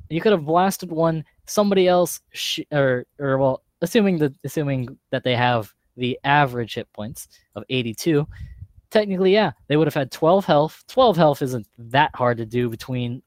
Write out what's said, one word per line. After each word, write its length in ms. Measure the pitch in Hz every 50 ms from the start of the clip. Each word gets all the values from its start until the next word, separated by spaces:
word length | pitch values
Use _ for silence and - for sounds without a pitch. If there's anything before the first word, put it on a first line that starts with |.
| - -
You 100 | 156 165
could 140 | - 226 208
have 120 | 175 143
blasted 460 | 147 160 175 185 196 - - - 175
one. 320 | 170 156 165 165 160 160 151 - _ _ _
Somebody 420 | - - 208 202 202 196 190 185 180
else, 320 | 180 180 175 160 - - _ _ _
sh-, 260 | - - - - 165 147 - 151
or, 320 | 147 139 131 127 123 - - _ -
or 200 | 143 139 135 135
well, 260 | 139 131 131 - - _ _ _
assuming 360 | 170 170 - 240 202 196 185 160
that, 140 | 151 139 135 _ -
assuming 540 | 139 - 165 147 139 139 131 123 117 - - _ _
that 120 | - 127 -
they 140 | 127 123 117
have 360 | 123 123 123 117 104 - _ _ _ _ _
the 240 | 123 123 123 123 - -
average 500 | 143 143 147 147 131 123 120 117 101 -
hit 160 | 120 107 -
points 380 | _ - 104 120 160 - - - _ _ _ _ _
of 80 | 104 113 -
eighty-two, 580 | 131 127 117 117 107 - - 175 156 143 151 - - - - - - - - - _ - _ _
technically, 440 | - 220 214 202 190 180 190 185 190
yeah, 180 | 220 208 160 - - _ -
they 80 | 143
would 120 | 151 160 151
have 60 | -
had 180 | 156 135 127
twelve 340 | - - - 160 185 196 190
health. 380 | - 160 147 151 160 - - _ -
Twelve 300 | - 254 262 233 180 160
health 240 | 165 151 143 -
isn't 260 | 147 127 127 120 104 - _ -
that 340 | 117 113 117 139 151 - -
hard 220 | - 123 123 120 113
to 80 | 117
do 240 | 110 113 123 123 120
between 520 | 113 104 - - 127 123 123 120 120 135 -